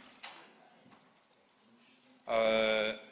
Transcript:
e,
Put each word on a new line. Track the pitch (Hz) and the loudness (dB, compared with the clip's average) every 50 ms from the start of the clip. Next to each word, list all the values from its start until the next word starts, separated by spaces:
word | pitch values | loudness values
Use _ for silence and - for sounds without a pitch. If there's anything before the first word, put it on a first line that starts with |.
| - - - - - - - - - - - - - - - - - - - - _ _ _ _ _ _ _ _ _ _ _ _ _ _ _ _ _ _ - _ _ - - _ _ - | -20 -20 -20 -20 -20 -20 -20 -20 -20 -20 -20 -20 -20 -20 -20 -20 -20 -20 -20 -20 _ _ _ _ _ _ _ _ _ _ _ _ _ _ _ _ _ _ -20 _ _ -20 -20 _ _ -2
e, | 117 113 113 110 110 110 110 110 110 110 107 110 110 - - - | 0 2 2 2 2 2 2 2 2 0 0 -2 -4 -8 -12 -20